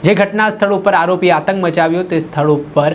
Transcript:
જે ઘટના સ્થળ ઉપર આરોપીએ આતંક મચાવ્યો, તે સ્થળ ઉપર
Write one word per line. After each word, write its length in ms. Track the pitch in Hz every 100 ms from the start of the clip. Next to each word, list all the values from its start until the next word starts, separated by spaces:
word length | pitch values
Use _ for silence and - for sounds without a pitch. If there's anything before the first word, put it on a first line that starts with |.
જે 100 | 165
ઘટના 360 | 202 196 208 214
સ્થળ 220 | 208 202
ઉપર 220 | 196 202
આરોપીએ 360 | 185 175 185 180
આતંક 340 | 160 156 196
મચાવ્યો, 380 | 175 160 165 170
તે 180 | 180 165
સ્થળ 280 | 160 151 151
ઉપર 460 | 147 143 151 147